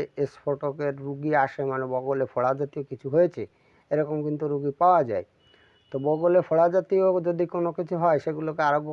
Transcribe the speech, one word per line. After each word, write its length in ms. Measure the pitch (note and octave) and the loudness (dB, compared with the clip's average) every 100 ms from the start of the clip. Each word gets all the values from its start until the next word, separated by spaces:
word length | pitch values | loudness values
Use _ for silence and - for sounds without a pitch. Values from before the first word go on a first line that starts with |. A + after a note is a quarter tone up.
| C#3+ - C#3 | -2 -4 -6
স্ফোটকের 600 | - D3 C#3+ D3 D3 C#3+ C#3 C#3 | -4 -6 -4 -4 -4 -4 -4 -8
রুগী 260 | C#3 D3+ D3+ | -6 0 2
আসে, 180 | C3+ - C3+ | 0 -2 -4
মানে 140 | C3 C3 | -2 -4
বগলে 300 | B2+ C3 C3+ C3 | -4 -2 -2 -2
ফোড়া 200 | B2+ B2+ C#3 | 0 0 0
জাতীয় 220 | C#3+ D3+ C#3 | -4 -8 -12
কিছু 160 | C3 C3+ | -10 -2
হয়েছে, 280 | D3+ F3 A#2+ G2+ _ _ _ - | 2 2 0 -12 _ _ _ -4
এরকম 260 | D3 D3+ D3+ D3+ | -2 -2 -2 -4
কিন্তু 180 | D3+ D3+ | -4 -2
রুগী 200 | C#3+ C#3+ C#3 | -2 -4 2
পাওয়া 180 | F3+ F3 B2 | 4 4 2
যায়। 160 | G2 - _ _ _ _ _ _ | -2 -6 _ _ _ _ _ _
তো 60 | C3+ | -4
বগলে 400 | C#3+ D#3 F3 F3+ - | -2 0 4 2 2
ফোড়া 180 | D#3+ F3 | 4 4
জাতীয় 360 | F#3 E3+ F#3+ F#3+ F#3 E3+ | 2 2 2 4 2 0
যদি 160 | E3+ F3 | -2 -2
কোনো 240 | F3+ E3+ D#3+ | 0 -2 -2
কিছু 160 | E3 E3+ | -6 0
হয়, 160 | E3+ D3 | 2 2
সেগুলোকে 380 | D#3+ D#3 D#3 D#3 | 0 -4 -6 0
আরোগ্য 280 | D3 D3 D3+ | 2 2 -2